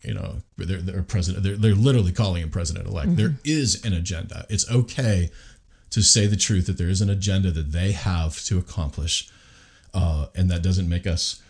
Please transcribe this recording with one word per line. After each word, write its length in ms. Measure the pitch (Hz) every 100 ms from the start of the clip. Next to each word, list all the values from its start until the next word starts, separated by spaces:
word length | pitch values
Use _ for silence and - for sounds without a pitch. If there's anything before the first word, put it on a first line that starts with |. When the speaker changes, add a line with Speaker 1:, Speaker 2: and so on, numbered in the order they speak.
Speaker 1:
you 120 | - 101
know, 220 | 95 - - -
they're, 240 | 82 92
they're 220 | 90 95
president. 400 | 85 98 85 92
They're, 120 | 95 101
they're 200 | 110 101
literally 360 | 127 127 92
calling 300 | 87 104 87
him 80 | 80
president-elect. 600 | 87 82 85 85 95 76
Speaker 2:
Mm-hmm. 60 | 175
Speaker 1:
There 200 | 107 143 143
is 400 | 156 123 - 110
an 80 |
agenda. 520 | 90 85 82 - 80 -
It's 200 | 104 -
okay 600 | 117 120 - 120 98 85 - - - _ _ -
to 100 | -
say 240 | 101 113 104
the 100 | 101
truth 300 | - 98 90
that 120 | 95
there 100 | 87
is 100 | 92
an 80 | 101
agenda 400 | 98 98 95 95
that 200 | 80 73
they 200 | 82 95
have 480 | 92 98 87 80 - -
to 120 | 92
accomplish, 720 | - - 76 - 78 - - - - - - - -
uh, 340 | 95 87 76 69 -
and 140 | 92
that 140 | 87
doesn't 260 | 90 92 87
make 160 | 85 -
us 340 | 85 - - -